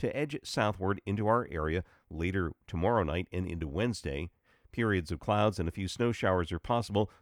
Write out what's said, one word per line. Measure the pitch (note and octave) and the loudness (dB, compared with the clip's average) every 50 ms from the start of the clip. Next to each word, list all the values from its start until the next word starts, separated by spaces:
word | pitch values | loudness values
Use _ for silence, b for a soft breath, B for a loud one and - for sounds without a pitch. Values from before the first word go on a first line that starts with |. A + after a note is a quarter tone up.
to | - A#2+ - | -4 -2 -2
edge | C3+ D3 D3+ C#3+ - - | -2 -4 -4 -4 -8 -8
southward | - - D3 A2 G#2 G#2 F#2+ F#2+ F#2+ G2+ - - | -4 -2 0 0 0 0 0 0 -2 -2 -2 -2
into | G2 G2 G#2 G#2+ | -2 -2 0 2
our | G#2+ A2+ B2 B2 - | 2 2 2 2 -2
area | D2 D#2+ D#2 D#2 D#2+ F#2 F2 b b b b - | -2 -2 0 0 0 0 -2 b b b b -10
later | - D#2 E2+ F2 F#2 G2 F2+ D#2+ - - _ | -6 -2 -2 0 2 2 0 0 -2 -6 _
tomorrow | - - E2 E2 G#2 A#2+ A2+ F#2 | -6 -2 0 2 4 4 4 2
night | D2 D2 F2 - - - | 2 0 -2 -2 -2 -4
and | F#2 F#2 | -4 -4
into | F#2 E2+ E2 E2+ | -4 -4 -4 -4
Wednesday. | D2+ C2+ F2 A2 B2 A2+ - - D#2 C#2 C#2+ E2+ F2+ b b b b b b b b | -4 -2 0 0 0 -2 -2 -4 -4 -4 -4 -4 -6 b b b b b b b b
Periods | - - A#2 A2 G2+ F#2 E2 - | -4 0 2 2 2 2 0 -2
of | F2+ D#2 | -4 -4
clouds | - - G#2+ G#2 G#2+ A2 G2+ - | 0 2 2 4 4 4 2 2
and | F2 | 0
a | E2 - | -2 -2
few | - F#2+ F#2 | -2 -4 -4
snow | - - A#2+ A#2+ A2+ | -2 0 0 0 0
showers | - - G2+ F#2 F2+ F2 E2 F2 | 0 0 2 2 2 2 0 -4
are | E2 | -4
possible, | - - B2 A#2+ G#2+ - G#2 G2+ G#2+ B B B | -2 0 0 0 0 2 2 2 2 B B B